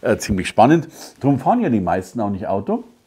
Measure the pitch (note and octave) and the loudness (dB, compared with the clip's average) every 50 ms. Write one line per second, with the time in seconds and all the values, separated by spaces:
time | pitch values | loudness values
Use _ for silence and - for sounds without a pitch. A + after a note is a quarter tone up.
0 | - G2+ G#2+ - - - G#2 F#2 F2 - - - G#2+ C3 D#3 E3+ - - - - | 0 0 -2 -2 -2 -4 -4 -4 -4 -4 4 4 6 6 6 4 2 -2 -14 -20
1 | - - - - - C#3 C#3+ B2+ - F3 G#3+ B3 A#3 E3+ A#2+ G#2+ F#2 F2 E2+ F#2+ | -20 -20 -16 -2 0 0 0 2 2 0 0 2 2 0 0 0 0 0 -2 -2
2 | F#2 - - A#2+ A2 G#2 G2+ F#2 - - F#2+ G2 G2+ - G#3 C4 A#3+ - _ _ | -4 -6 -6 -4 -4 -4 -4 -4 -4 -2 -4 -4 -2 -2 -4 -4 -4 -10 _ _
3 | _ | _